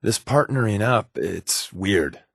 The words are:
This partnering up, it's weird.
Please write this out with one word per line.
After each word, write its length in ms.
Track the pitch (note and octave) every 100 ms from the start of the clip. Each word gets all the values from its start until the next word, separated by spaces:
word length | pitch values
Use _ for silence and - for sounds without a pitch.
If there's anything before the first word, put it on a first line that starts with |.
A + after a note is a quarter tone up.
This 160 | - A2+
partnering 640 | - C#3+ D3 C3+ A2+ G2+
up, 380 | A2 A#2+ - -
it's 560 | F2 F2 - - -
weird. 460 | - F#2+ G2 D2 - _